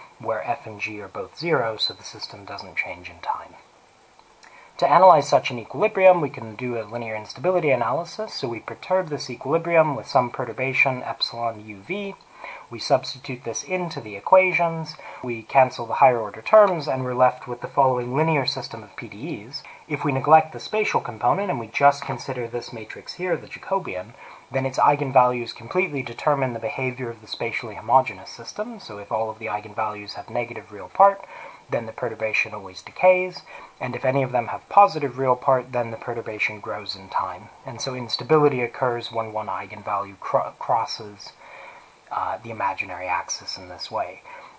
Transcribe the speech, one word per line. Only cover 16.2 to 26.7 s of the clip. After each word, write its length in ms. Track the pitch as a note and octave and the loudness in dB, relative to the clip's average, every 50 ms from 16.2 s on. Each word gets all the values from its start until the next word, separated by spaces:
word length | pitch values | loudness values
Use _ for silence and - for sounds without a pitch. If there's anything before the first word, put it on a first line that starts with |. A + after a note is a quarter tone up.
| A2 G2+ - A2 - | 0 -4 -6 -10 2
terms, 460 | - - A3 G#3 F#3+ F3+ D#3+ C3+ D3+ | 6 8 8 8 8 4 0 -2 -2
and 160 | C3+ C3 B2+ | -2 -2 -2
we're 100 | B2+ B2 | -2 2
left 320 | B2 B2+ B2+ - - - | 4 4 4 4 0 -6
with 140 | - A#2+ - | -8 -8 -6
the 80 | - B2+ | -8 -2
following 460 | - D3 C3+ C3 B2+ B2 A#2+ B2 B2+ | 2 4 4 4 4 2 0 0 0
linear 320 | C#3 E3 E3 D#3+ C#3+ B2+ | 2 2 2 2 2 0
system 360 | - - C3 - - - A2+ G#2+ | 0 -2 -4 -6 -8 -8 -12 -12
of 140 | - - | -12 -14
P 100 | - B2 | -12 -12
D 400 | G#2 G2+ G#2 C3 F3 C#3+ G#2 G#2 | -12 -10 -8 -6 -6 -6 -6 -8
Es. 160 | B2 C#3 - - - - - - - | -10 -14 -14 -14 -16 -18 -16 -8 -6
If 160 | D3+ C3+ - | -4 -2 0
we 80 | D3+ C3 | 0 0
neglect 400 | C3+ C3 D3 D#3 D#3+ D#3 - - | 2 4 6 6 6 6 2 -6
the 80 | A#2 | -12
spatial 400 | - - - A3 G#3 - - B2 | -8 -4 -2 -2 -2 0 -2 -2
component 500 | - - A2+ G#2+ - B2 D3 F#3 G3+ G3 | -2 -4 -6 -2 0 0 2 2 0 -2
and 100 | D3+ A#2+ | -4 -4
we 80 | A2+ G#2 | -6 -6
just 360 | - - C#3+ C#3+ C#3 - - | 0 4 4 4 4 2 -2
consider 440 | - C3 A2 - - B2+ B2 A#2 A2+ | -6 -6 -6 -6 -6 -6 -6 -6 -6
this 240 | A#2 A#2+ - - B2 | -6 -6 -8 -8 -10
matrix 420 | A2+ A2 - - G#2 F#2+ - - | -12 -12 -12 -14 -14 -14 -14 -10
here, 220 | - F3+ F#3 E3+ | -6 -2 -2 -2
the 100 | C3 - | -2 -4
Jacobian, 680 | - - - - - F#3+ F#3+ D#3+ A#2 F#2 F2+ F#2 A2 - - - - - - - - | -6 -14 -12 -6 -2 -2 -2 -2 -2 -6 -6 -6 -8 -12 -18 -18 -20 -20 -20 -10 -6
then 160 | B2 C3+ C3 | -2 -2 -2
its 120 | C3 - - | 0 2 4
eigenvalues 760 | A2+ C#3+ D3+ D3 D3 C3+ C3+ C3 B2 B2 B2+ A#2+ A#2 A2+ - | 4 4 4 4 2 4 6 6 6 6 4 0 -4 -6 -8
completely 480 | - A2+ A#2 - F#3 F#3+ D#3+ D3 C3+ B2 | -10 -8 -4 0 0 0 0 -2 -4 -6
determine 500 | A2+ A#2 - - D#3 D3 C#3 C3+ B2+ A#2+ | -6 -8 -2 0 2 2 2 2 0 -2
the 60 | A2+ | -2
behavior 520 | - G#2+ | -4 -6